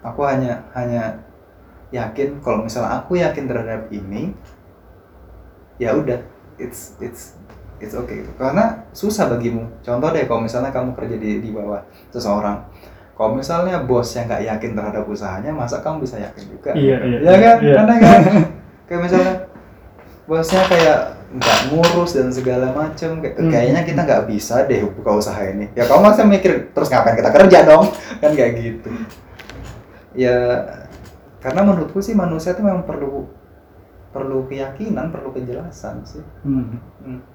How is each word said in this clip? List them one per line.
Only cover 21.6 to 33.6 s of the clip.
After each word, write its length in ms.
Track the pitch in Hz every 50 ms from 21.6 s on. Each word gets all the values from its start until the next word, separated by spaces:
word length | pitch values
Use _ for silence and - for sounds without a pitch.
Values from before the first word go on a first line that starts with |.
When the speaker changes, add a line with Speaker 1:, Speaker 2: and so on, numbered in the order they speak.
| - 131
Speaker 1:
ngurus 420 | 151 160 170 170 170 175 175 170 -
dan 140 | 135 123 127
segala 380 | 123 127 123 127 123 127 127 127
macem, 480 | 131 147 156 156 - - 165 165 160 160
kayak, 140 | 156 - -
Speaker 2:
Hmm. 140 | - 165 160
Speaker 1:
"Kayaknya 300 | 156 117 123 127 - 170 160
kita 160 | - 151 143
nggak 220 | 165 147 120 - -
bisa 300 | - 107 101 - - 117 127 -
deh 160 | - 120 98 104 98
buka 220 | - - - 117 101
usaha 260 | 104 107 107 95 104
ini." 260 | 98 95 98 104 104 104
Ya 120 | - - -
kamu 160 | - - -
masa 220 | 202 214 208 - 220
mikir, 480 | 208 202 185 - 175 156 - - -
"Terus 160 | - - 151 -
ngapain 240 | 131 117 113 113
kita 160 | 110 110 - -
kerja 300 | - - 196 185 175 165 -
dong?" 180 | 156 151 165 - - - - -
<laughs> 140 | - - -
Kan 140 | - 151
kayak 200 | 151 139 120 120 117
gitu. 320 | 117 113 117 110 - - 117 - - 110 - - - - - - - - - - - - - - - - - - - - _ -
Ya, 220 | 123 127 123 123 123 123 120 123 - - - - - - - - - - - - - - - - -
karena 240 | - 131 - 180
menurutku 360 | 202 202 185 170 151 - - 196
sih 140 | 202 233
manusia 400 | 220 202 180 165 160 156 - 180
tuh 120 | 180 220 208
memang 180 | 196 185 175
perlu, 420 | - - 147 139 143 135 139 139 135 - - - - _ - -